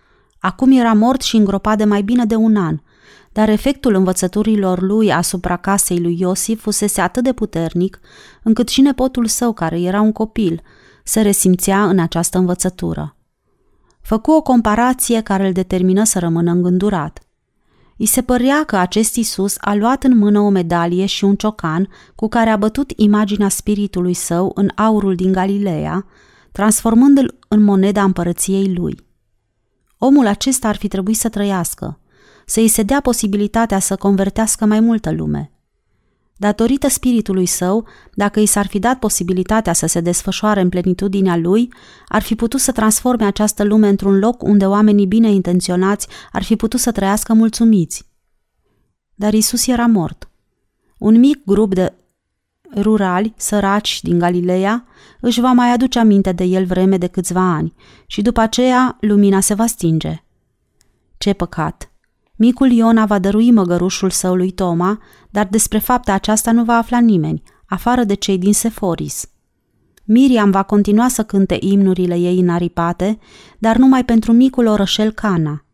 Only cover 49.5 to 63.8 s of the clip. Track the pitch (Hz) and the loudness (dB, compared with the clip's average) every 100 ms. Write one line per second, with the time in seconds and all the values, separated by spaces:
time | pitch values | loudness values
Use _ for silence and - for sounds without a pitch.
49.5 | 240 - 240 240 220 160 - - _ _ | -2 -2 0 2 0 -2 -8 -20 _ _
50.5 | _ _ _ _ _ 208 226 262 294 - | _ _ _ _ _ 2 4 4 2 0
51.5 | 196 214 190 185 - _ _ _ _ _ | 0 2 0 -2 -4 _ _ _ _ _
52.5 | _ _ 214 208 214 190 180 220 - - | _ _ -4 0 0 0 -2 -4 -6 -4
53.5 | 208 196 202 - - 170 175 175 180 180 | -2 0 -2 -2 -6 -2 0 0 -2 -2
54.5 | 185 196 233 - _ - - 240 240 247 | -2 -2 -4 -8 _ -20 -6 -4 0 2
55.5 | 247 247 240 254 247 226 202 190 175 180 | 2 2 0 0 2 2 4 2 -2 -2
56.5 | 185 185 185 190 190 180 - 175 180 185 | 0 0 0 2 0 -2 -4 -4 -2 0
57.5 | 156 160 - _ - - - 208 233 220 | -2 -4 -10 _ -20 -12 -4 -2 0 0
58.5 | 226 254 247 254 - 214 208 202 196 190 | 0 2 2 0 -2 0 2 4 2 0
59.5 | 202 233 - 170 160 156 160 _ _ _ | 0 -2 -2 -2 -2 -4 -10 _ _ _
60.5 | _ _ _ _ _ _ - - 196 175 | _ _ _ _ _ _ -8 -4 -4 -4
61.5 | - 156 - - _ _ _ _ - 226 | -6 -8 -8 -18 _ _ _ _ 0 2
62.5 | 247 269 240 226 226 214 208 190 208 233 | 4 4 4 4 4 2 0 0 2 4
63.5 | 226 180 175 | 4 4 0